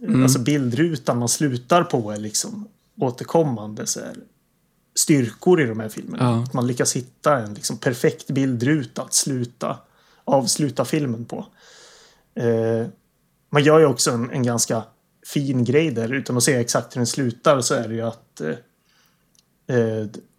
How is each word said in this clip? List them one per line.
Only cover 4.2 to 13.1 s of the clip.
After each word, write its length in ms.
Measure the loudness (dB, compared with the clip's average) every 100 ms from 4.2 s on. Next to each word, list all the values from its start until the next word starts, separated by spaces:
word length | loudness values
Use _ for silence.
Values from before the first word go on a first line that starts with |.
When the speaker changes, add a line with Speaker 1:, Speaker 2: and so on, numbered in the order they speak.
| -20 _ _ _ _ _ _
Speaker 2:
styrkor 680 | -4 2 4 2 0 4 4
i 60 | 4
de 140 | -2
här 80 | -8
filmerna. 360 | -10 -10 0
Speaker 1:
Ja. 180 | 2 2
Speaker 2:
Att 100 | 0
man 120 | -2 -2
lyckas 300 | 0 -2 -2
hitta 420 | -8 _ 0 0
en, 160 | -2
liksom, 240 | -8 -8 -4
perfekt 520 | -4 0 -2 -2 -4
bildruta 720 | -2 0 0 0 0 -2 -10
att 120 | -4
sluta, 640 | -2 -2 -4 -6 -6 -8 -8 _ _ _ _
avsluta 600 | 0 2 2 -2 -2 -2
filmen 400 | -2 -2 -2 -6
på. 220 | -8 -12 -14 _ -20 -20 -20 -20 -20 _ _
Eh, 520 | -4 0 2 0 0 -4 -10 _